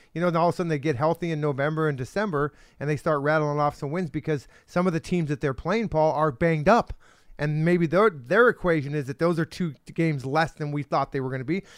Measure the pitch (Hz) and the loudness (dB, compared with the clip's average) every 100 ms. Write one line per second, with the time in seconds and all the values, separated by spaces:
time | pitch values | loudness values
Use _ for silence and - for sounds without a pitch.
0 | _ 160 175 165 170 165 170 151 151 123 | _ -2 0 2 2 0 -2 -2 -2 0
1 | 156 165 175 151 151 135 147 156 156 135 | 0 0 -2 -2 -2 0 -2 0 -2 -2
2 | 123 196 214 147 147 - - - 143 147 | -4 -4 -2 0 -2 -6 -20 -8 -4 -2
3 | 170 147 147 160 151 147 147 - 143 170 | 0 0 2 2 0 0 -2 -2 -6 -4
4 | 170 156 160 147 - - _ 175 185 160 | -4 -6 -4 -4 -6 -20 _ 0 2 0
5 | - 175 147 143 143 127 165 220 208 156 | 0 -2 -2 -2 -4 -4 -2 -2 0 2
6 | 156 139 156 120 170 156 147 233 - - | 2 2 0 2 0 4 4 4 2 -8
7 | - _ - - 147 151 165 180 165 175 | -18 _ -20 -6 -2 0 2 2 2 4
8 | 220 151 120 202 247 - 180 160 139 151 | 4 2 0 4 4 4 0 0 0 -4
9 | 131 - 165 165 156 - 170 127 - - | -6 0 0 2 -2 -4 -6 -6 -8 -2
10 | 165 143 131 156 160 - 147 147 139 160 | 0 -2 -2 -2 -2 -4 -6 -6 -2 -2
11 | 139 139 131 131 131 185 - | -2 -4 -4 -6 -4 -6 -6